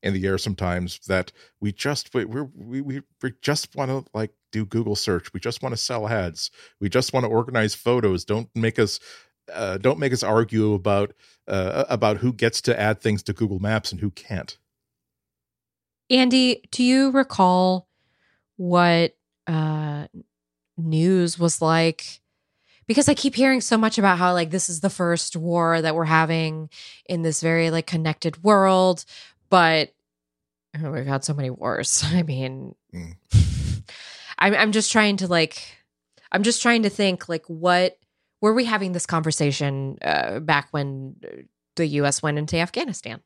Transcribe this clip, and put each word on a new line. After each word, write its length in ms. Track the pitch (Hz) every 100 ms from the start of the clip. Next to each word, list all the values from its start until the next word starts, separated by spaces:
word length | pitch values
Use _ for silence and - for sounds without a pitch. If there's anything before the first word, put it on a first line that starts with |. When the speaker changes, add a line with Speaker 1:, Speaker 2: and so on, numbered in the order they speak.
Speaker 1:
in 100 | -
the 140 | 98 95
air 100 | 95
sometimes, 600 | - 98 92 90 90 - -
that 240 | 95 90 _ _ _
we 100 | 104
just, 420 | 101 139 143 -
we, 120 | 127 107
we're, 240 | 120 139
we, 280 | - 104 127
we, 200 | 143 135 - _
we 100 | 131 -
just 340 | - 151 - -
wanna, 280 | 135 135 -
like, 180 | 110 110 _ _
do 140 | 110 104
Google 300 | 117 110 104
search. 380 | - 87 -
We 60 | 92
just 240 | 117 117
wanna 140 | 135 117
sell 300 | - 120 104
ads. 440 | 113 90 80 - _ - _
We 100 | 101
just 220 | 127 123
wanna 160 | 131 120
organize 460 | 113 120 123 107 -
photos. 480 | - 123 110 90
Don't 260 | - 107 117
make 240 | - 113 110
us, 220 | 107 - - - _ _ -
uh, 260 | 85 104 92
don't 220 | 113 156
make 140 | 139
us 80 | 120
argue 520 | 98 110 113 110 107
about, 400 | 104 98 101 101 - _ _ -
uh, 380 | 98 92 - 135
about 280 | 120 110 104
who 160 | 117
gets 280 | 117 117 -
to 160 | - 117
add 220 | 104 110
things 220 | 117 104
to 100 | -
Google 260 | 107 110 95
Maps 320 | 101 110 -
and 100 | 90
who 100 | 101
can't. 460 | - - 92 - - _ _ _ _ _ _ _ _ _ _ _ _ _ _ _
Speaker 2:
Andy, 500 | 254 254 262 254 247 _
do 140 | -
you 260 | 247 262 269
recall 800 | 269 262 - 185 180 185 185 - _ _ _ _ _ _ _
what, 600 | 180 175 175 170 170 _ _ _ -
uh, 580 | 160 156 156 151 147 151 175 - _ _ _ _ -
news 640 | 165 156 170 185 175 170
was 240 | 170 -
like? 580 | 160 165 165 156 - - _ _ _ _ _ _ _
Because 240 | 226 294
I 60 | 294
keep 180 | 277
hearing 260 | 262 269 262
so 160 | - 226
much 220 | 220 -
about 220 | 196 180
how, 140 | 180
like, 180 | 180 165
this 180 | 180 -
is 120 | 165
the 100 | 196
first 440 | - 175 170 - 170
war 460 | 165 170 165 165
that 140 | 160 156
we're 100 | 160
having 640 | 160 160 165 160 156 156 - - - _
in 160 | 180
this 180 | 165 156
very, 300 | 165 165 165
like, 160 | 165 160
connected 560 | 165 160 156 170 156
world, 600 | 185 208 190 190 185 175 - - - _ _
but, 460 | 185 165 160 151 _ _ _ _ _ _ _ _ 151
oh, 120 | 156
we've 160 | 160 135
had 160 | 139
so 100 | 139
many 160 | 143 135
wars. 540 | 127 120 - - - 147
<laughs> 0 |
I 140 | 175
mean, 540 | 165 131 131 131 131 - _
Speaker 1:
Mm. 220 | - 82 87 _
Speaker 2:
<laughs> 520 | - - - - - - - - - - -
I'm, 160 | 190
I'm 180 | 202 214
just 200 | 214 214
trying 260 | 233 214 202
to, 100 | 185
like, 320 | 175 160 - - - _ _ _ _ _
I'm 120 | 190
just 180 | 208 233
trying 220 | 240 233
to 60 | 214
think, 380 | - 202 180 -
like, 180 | 165 _
what, 500 | 165 175 180 185 - _ _ _ _
were 120 | 208
we 120 | 220 240
having 260 | 214 196
this 160 | 175 -
conversation, 880 | 165 160 151 147 139 143 135 135 -
uh, 360 | - 73 60 101
back 280 | 156 147 139
when, 460 | 151 139 135 135 -
uh, 180 | - 64 65 _ _ -
the 100 | 160
U 180 | 143 143
S 160 | 139
went 160 | 156 147
into 200 | 151 170
Afghanistan? 640 | 170 - 320 190 - 117